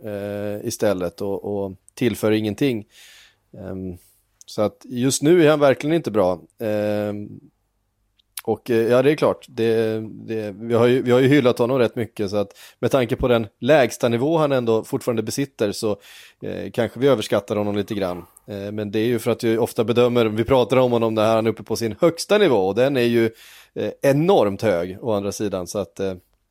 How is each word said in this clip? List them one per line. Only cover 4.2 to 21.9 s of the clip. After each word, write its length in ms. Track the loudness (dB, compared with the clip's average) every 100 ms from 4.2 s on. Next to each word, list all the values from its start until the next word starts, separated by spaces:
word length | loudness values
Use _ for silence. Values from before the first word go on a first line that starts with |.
| _ _ -14
så 160 | -4
att 200 | -2 -4
just 380 | -12 -2 -2 0
nu 220 | 4 6
är 60 | 6
han 100 | 6
verkligen 360 | 4 2 0 -2
inte 140 | 0
bra. 300 | 0 2 0 -8 _
Ehm, 840 | -4 -2 -2 -2 -4 -6 -12 -16 -20 _ _ _ _ _ _ _ _ -12
och, 260 | -6 -6 0
eh, 160 | 0 4
ja, 160 | 4
det 80 | 4
är 40 | 2
klart, 300 | 0 0 -6
det, 520 | -4 0 2 0 -2
det, 540 | -8 -14 -8 -8 -8 -10
vi 160 | -2
har 120 | 2 4
ju, 160 | 2
vi 80 | 4
har 100 | 4
ju 80 | 6
hyllat 300 | 4 4 2
honom 200 | 0 2
rätt 180 | 0 0
mycket, 340 | -8 -6 -4
så 60 | -2
att 220 | -4 -8 -20 _
med 120 | 0
tanke 260 | 0 0 -2
på 120 | 2
den 180 | 2 0 _
lägsta 480 | 2 4 4 0 -2
nivå 300 | 0 0 0
han 140 | 2
ändå 320 | 0 0 0
fortfarande 380 | 0 -6 -2 -4
besitter 500 | -4 -6 -6 -4 -4
så, 240 | -2 -4 -4 -8 -20 -20 _
eh, 280 | -10 -8 -8
kanske 300 | -4 -4 0
vi 80 | 2
överskattar 480 | 2 2 -2 0 -2
honom 200 | -2 -4
lite 180 | -4
grann. 240 | -4 -4 -6 -12 _ -14
Eh, 260 | -12 -10
men 180 | -8 -4
det 80 | -2
är 80 | 0
ju 120 | 0
för 120 | -2
att 140 | -2
vi 140 | 0 0
ofta 260 | -2 -2
bedömer, 420 | 0 2 2 4 0
vi 180 | 0
pratar 320 | 2 2 4 2
om 160 | 4
honom 220 | 2 0
när 200 | 2 2
han 120 | 2 0
är 40 |
uppe 120 | -4
på 140 | -6 -6
sin 180 | -4